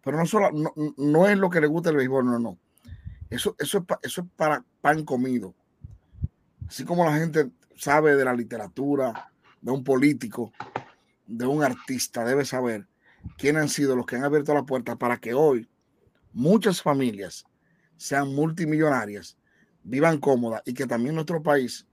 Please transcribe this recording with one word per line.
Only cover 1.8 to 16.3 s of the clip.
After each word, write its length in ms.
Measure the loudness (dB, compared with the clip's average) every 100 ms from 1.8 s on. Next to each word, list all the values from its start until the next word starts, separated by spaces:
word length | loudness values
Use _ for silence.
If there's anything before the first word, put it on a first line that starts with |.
| 0
el 60 | 2
béisbol, 280 | 2 2
no, 140 | 2 0
no. 200 | -4 -8 _ _ -20 -16 -16 -16 -10
Eso, 240 | -4 -4 -4
eso 200 | -4 -4
es 60 |
pa-, 160 | -2 -6
eso 200 | -6 -10
es 40 | -10 _
para 280 | 0 0 -4 _
pan 240 | 0 0
comido. 500 | 0 -2 0 -2 -4 _ _ _ -20 -20 _ -10 -10 _ _ _ -14
Así 180 | -12
como 200 | -4 2
la 100 | 2
gente 360 | 2 0 0 0 _ _ -8
sabe 400 | 2 4 6 4
de 80 |
la 100 | 2
literatura, 960 | 0 -4 -8 -10 -6 -2 0 -2 -4 -16 _ _ _
de 100 | -4
un 140 | -4
político, 680 | 2 4 4 2 -6 -8 -10 _ -12 -12 -14 _ _ _ -14
de 200 | -4 -2
un 160 | 2
artista, 640 | 0 0 -8 -6 -6 -4
debe 200 | 0 0
saber 420 | 0 -2 -2 -4 -10 _ _ _ -20 -2
quiénes 240 | 0 2
han 60 | 0
sido 260 | 0 0
los 120 | 0 -2
que 100 | -4
han 80 |
abierto 280 | 0 0 2
la 100 | 0
puerta 320 | 0 -4 -4 -4
para 220 | -2 -2
que 160 | -2
hoy 340 | 4 4 4 -2 _ _ _ _ _ _